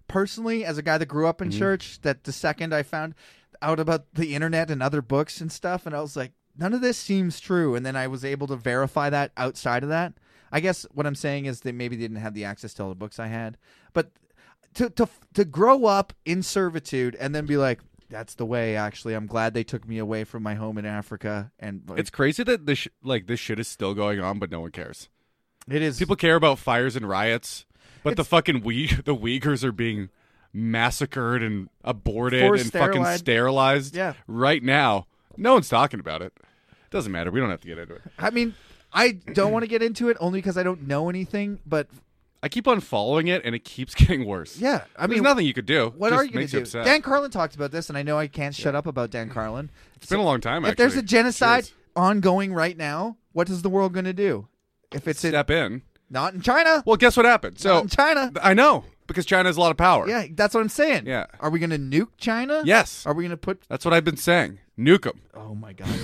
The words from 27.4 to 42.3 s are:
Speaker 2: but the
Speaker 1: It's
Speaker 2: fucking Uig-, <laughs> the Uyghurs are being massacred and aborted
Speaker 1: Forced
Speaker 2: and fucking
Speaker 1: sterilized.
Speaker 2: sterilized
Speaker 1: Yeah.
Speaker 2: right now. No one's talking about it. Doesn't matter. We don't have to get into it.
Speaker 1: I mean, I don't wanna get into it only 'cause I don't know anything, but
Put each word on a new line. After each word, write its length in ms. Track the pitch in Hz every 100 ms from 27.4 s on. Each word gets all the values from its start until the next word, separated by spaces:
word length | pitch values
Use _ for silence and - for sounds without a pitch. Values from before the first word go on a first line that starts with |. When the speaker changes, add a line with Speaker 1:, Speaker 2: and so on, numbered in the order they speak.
| - - - _ _ -
Speaker 2:
but 140 | 147 -
the 60 |
Speaker 1:
It's 60 | -
Speaker 2:
fucking 340 | 170 160 131
Uig-, 420 | 110 120 156 -
<laughs> 0 |
the 100 | 147 127
Uyghurs 460 | 113 131 143 131
are 80 | 127
being 380 | 107 117 104 95 _ _ _ _
massacred 880 | 104 113 113 120 - 139 135 117 120
and 260 | 113 104 92 _
aborted 580 | - 110 - 107 123 127
Speaker 1:
Forced 220 | 127 131
Speaker 2:
and 80 | 117
fucking 200 | 123 139 -
Speaker 1:
sterilized. 160 | - 175
Speaker 2:
sterilized 760 | 131 117 123 135 131 139 139 170
Speaker 1:
Yeah. 180 | 185 127 -
Speaker 2:
right 360 | 113 135 156
now. 440 | 123 143 131 98 - _ _ -
No 180 | 220
one's 140 | 262 139
talking 320 | 120 139 107
about 220 | 78 78
it. 100 | 90 - _ _ _ _ _
Doesn't 220 | 202 110
matter. 180 | 87 87
We 100 | 113
don't 100 | 120
have 100 | 85
to 60 | 87
get 100 | 82
into 160 | 85
it. 80 | 85 - -
Speaker 1:
I 120 | 196
mean, 240 | 240 233 - - - _
I 200 | 185 247
don't 400 | 190 - 180 202
wanna 140 | 220 220
get 160 | 226
into 260 | 233 214 240
it 60 | 226
only 220 | 180 190
'cause 160 | 185 180
I 40 |
don't 240 | 180 180 139
know 220 | 143 170
anything, 520 | 185 185 202 202 202 143
but 220 | 156 143 - _ _ _